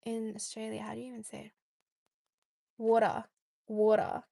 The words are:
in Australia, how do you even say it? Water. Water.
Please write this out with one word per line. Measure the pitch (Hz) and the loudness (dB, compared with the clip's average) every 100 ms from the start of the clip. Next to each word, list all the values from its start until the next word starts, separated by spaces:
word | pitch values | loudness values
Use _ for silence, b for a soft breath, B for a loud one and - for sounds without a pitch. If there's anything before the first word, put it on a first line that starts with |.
in | 233 226 220 | -4 -4 -4
Australia, | 208 - - 220 220 | -6 -8 -8 -8 -8
how | 214 | -8
do | 226 | -8
you | 247 | -10
even | 240 | -12
say | 214 214 214 | -12 -14 -16
it? | _ _ _ _ _ _ _ _ _ _ _ _ _ | _ _ _ _ _ _ _ _ _ _ _ _ _
Water. | 226 226 214 - - _ _ _ _ | 4 6 4 0 -6 _ _ _ _
Water. | 214 214 214 - - - | 2 6 6 2 -6 -8